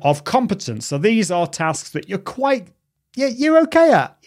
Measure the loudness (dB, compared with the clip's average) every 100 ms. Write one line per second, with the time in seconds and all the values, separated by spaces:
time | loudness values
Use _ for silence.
0 | 0 0 0 0 0 -4 -6 -10 -8 -2
1 | 0 0 0 -2 -4 -2 -4 -4 -8 -12
2 | -8 -10 -10 -4 -2 -2 -6 _ _ _
3 | _ -4 -4 0 2 4 4 4 6 4
4 | 2 _